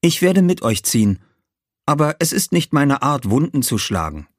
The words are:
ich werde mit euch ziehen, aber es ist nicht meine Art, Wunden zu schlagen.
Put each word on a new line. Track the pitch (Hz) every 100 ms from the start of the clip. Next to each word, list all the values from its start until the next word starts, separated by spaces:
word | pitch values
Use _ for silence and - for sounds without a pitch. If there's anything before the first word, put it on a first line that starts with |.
ich | 170 -
werde | 180 185
mit | 180 180
euch | 113 107
ziehen, | - 117 104 95 _ _ _ _ _ _ -
aber | 147 147 147
es | 160
ist | - -
nicht | 175 -
meine | 151 143 139
Art, | 135 143 101
Wunden | 120 165 143
zu | 123 113
schlagen. | - 95 80 76 76